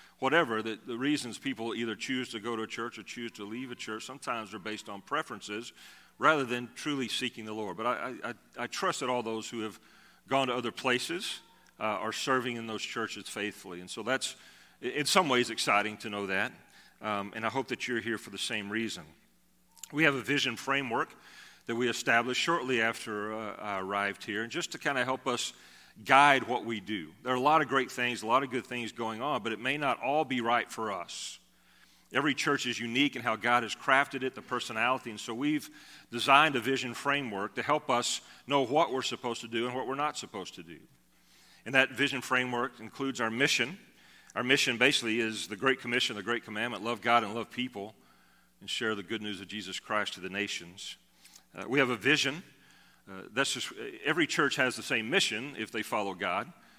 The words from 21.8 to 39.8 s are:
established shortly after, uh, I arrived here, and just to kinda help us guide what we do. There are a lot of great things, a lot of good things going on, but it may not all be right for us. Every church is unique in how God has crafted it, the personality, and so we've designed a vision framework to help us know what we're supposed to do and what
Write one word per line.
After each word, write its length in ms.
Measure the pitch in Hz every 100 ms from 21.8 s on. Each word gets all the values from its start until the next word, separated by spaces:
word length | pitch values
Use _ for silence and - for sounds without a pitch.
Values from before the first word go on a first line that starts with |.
| 120
established 520 | - - 117 120 127
shortly 400 | - 165 127 120
after, 540 | 113 110 117 104 107
uh, 220 | 110 107 92
I 180 | 104 98
arrived 460 | 95 101 101 101
here, 180 | - 104
and 80 | 117
just 220 | 165 165
to 60 | 160
kinda 260 | 151 135
help 220 | 123 131 131
us 260 | 120 - - - - - -
guide 420 | 107 135 147 135 110
what 160 | 120
we 160 | 110 110
do. 280 | 92 104 78 -
There 100 | 123
are 40 | 127
a 40 |
lot 220 | 139 156
of 60 | 139
great 220 | 135 123
things, 320 | - 123 113
a 40 | 107
lot 160 | 127
of 80 | 135
good 160 | 120 -
things 260 | 123 113
going 280 | - 113 110
on, 220 | 139 127
but 100 | 110
it 80 | 107
may 160 | 127 143
not 240 | 143 117
all 220 | 127 151
be 160 | 135 127
right 300 | 117 120 -
for 220 | - 110
us. 460 | 92 85 - - - _ _ _ _ - _ -
Every 220 | 131 147
church 320 | 131 156 139 123
is 120 | 107
unique 380 | 117 123 143 131
in 60 |
how 120 | 117
God 280 | 110 117 120
has 100 | 110
crafted 480 | - - 135 143 135
it, 120 | 127
the 80 | 123
personality, 680 | - 123 - 110 120 131 120
and 80 | 104
so 160 | -
we've 340 | 117 147 151 - - - - -
designed 420 | 117 123 143 156
a 60 | 131
vision 340 | 117 131 123
framework 600 | 113 139 143 127 98 104 120
to 60 |
help 280 | 113 151 -
us 300 | 120 120 - - - -
know 160 | 143
what 300 | 120 147 135
we're 100 | 131
supposed 380 | - 117 120 113
to 80 | 117
do 180 | 113 123
and 80 |
what 120 | 127